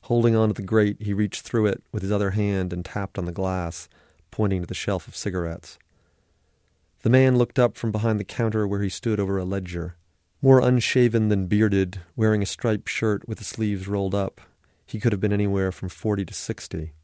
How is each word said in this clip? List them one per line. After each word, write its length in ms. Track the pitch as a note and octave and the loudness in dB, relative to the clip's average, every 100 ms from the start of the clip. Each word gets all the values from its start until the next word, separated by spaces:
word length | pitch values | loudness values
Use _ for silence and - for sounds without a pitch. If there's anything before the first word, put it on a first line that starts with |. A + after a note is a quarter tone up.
Holding 340 | - A#2+ A#2 A2+ | 0 2 4 4
on 120 | A2 | 2
to 60 | |
the 80 | G2+ | 0
grate, 340 | G2 A2 G#2 G#2 | 0 2 2 0
he 120 | G#2+ | -4
reached 300 | G2+ G#2 - | 0 0 -2
through 240 | - A#2 G#2+ | -4 0 0
it 160 | G2 _ | 0 _
with 100 | G#2+ | -6
his 100 | F#2+ | -2
other 200 | G#2 G2 | 0 0
hand 400 | G2 G#2 G2 F#2 | 0 0 0 -2
and 120 | F2+ | -4
tapped 340 | F2 - G2 - | -6 -6 -6 -6
on 60 | |
the 80 | F2 | -6
glass, 560 | F2 F#2+ F#2 E2+ - - _ _ _ _ | -4 -2 -2 -4 -8 -14 _ _ _ _
pointing 300 | - G#2 F#2+ | -2 0 0
to 60 | E2+ | -4
the 80 | |
shelf 320 | F#2 - F#2+ - | -6 -4 -4 -4
of 80 | |
cigarettes. 640 | - G#2+ F2+ E2+ E2 - - _ _ _ _ _ _ _ _ _ _ _ _ | -8 -4 -4 -4 -6 -14 -20 _ _ _ _ _ _ _ _ _ _ _ _
The 80 | A2+ | 2
man 280 | B2+ C3 B2 | 6 6 4
looked 200 | A#2+ - | 2 2
up 180 | A#2+ - | 0 0
from 160 | A#2 | -4
behind 260 | G#2 A2+ G#2+ | -2 0 -2
the 60 | |
counter 420 | G2+ - A2+ A2 G#2 | -4 -2 -2 0 -2
where 160 | G2+ | 0
he 60 | G2+ | -2
stood 320 | - A#2 G#2 | -4 -2 -2
over 180 | G2 G2 | 0 -2
a 60 | |
ledger. 520 | F#2 G2 F2+ F2 E2 - _ _ _ _ | -2 -4 -6 -8 -8 -10 _ _ _ _
More 180 | C3+ C3 | 6 6
unshaven 680 | B2 B2+ - C3 A#2+ A2+ G#2+ | 6 2 2 2 4 4 2
than 180 | G2+ F#2 | 0 2
bearded, 540 | G#2 G#2+ G2 F#2 F#2 - - | 2 4 2 0 -4 -14 0
wearing 260 | A2 G#2+ | 2 2
a 40 | G2+ | -2
striped 420 | - A#2+ G#2+ - | -4 -2 -2 -4
shirt 400 | - A2 G2+ - | -2 0 -2 -4
with 100 | A2 | -10
the 60 | |
sleeves 420 | G2+ - A2 G2 F#2 | -8 -4 -2 -2 -2
rolled 280 | G2+ G2 | -2 0
up, 260 | G2+ F#2+ - - _ _ _ | 0 -2 -6 -20 _ _ _
he 140 | _ A2 | _ -2
could 140 | A#2 | 0
have 80 | G2+ | 2
been 120 | G#2 | 0
anywhere 380 | G2+ G2+ G2 F#2+ | 2 2 2 0
from 180 | - F#2 | -2 -10
forty 360 | - A2 G2+ | -4 -2 -2
to 100 | F#2 | -2
sixty. 580 | - - A2+ - E2+ D#2+ - | -6 -8 -10 -8 -8 -8 -12